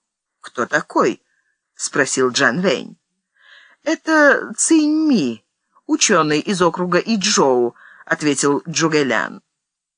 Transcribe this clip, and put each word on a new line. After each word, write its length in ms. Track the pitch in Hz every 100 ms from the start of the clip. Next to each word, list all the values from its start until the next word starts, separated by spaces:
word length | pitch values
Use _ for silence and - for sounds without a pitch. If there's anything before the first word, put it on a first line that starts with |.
| _ _ _ _
«Кто 260 | - - 139
такой?» — 560 | 151 - 330 151 - _ _ _ _ _ -
спросил 540 | - 147 135 135 127
Джан 320 | 120 131 139
Вэнь. 340 | 185 107 - - _ _ _ _ _ - - _
«Это 680 | 294 320 - 311 285 220 - -
Цинь 500 | - 320 302 311 311
Ми, 380 | 233 127 113 _ _ _ _ -
учёный 540 | 302 - 180 151 151
из 200 | 208 180
округа 380 | 190 185 180 175
Иджоу», — 800 | 220 220 180 202 139 123 120 - - - -
ответил 540 | 160 151 135 143 143 -
Джугэлян. 760 | 143 160 151 135 107 64 - - _ _ _ _